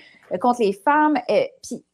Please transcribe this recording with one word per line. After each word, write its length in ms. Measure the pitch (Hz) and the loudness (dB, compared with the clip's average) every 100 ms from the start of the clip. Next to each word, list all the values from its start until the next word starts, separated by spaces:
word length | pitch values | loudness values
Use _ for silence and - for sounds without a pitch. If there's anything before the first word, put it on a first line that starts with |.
| - _ _ | -6 _ _
euh, 40 | 180 | -2
contre 200 | 247 247 | -2 0
les 120 | 202 | 0
femmes. 420 | 196 294 302 302 285 - | 0 0 2 2 0 0
Euh, 140 | 202 127 - | 0 0 -6
puis 220 | - 247 - | -14 -16 -16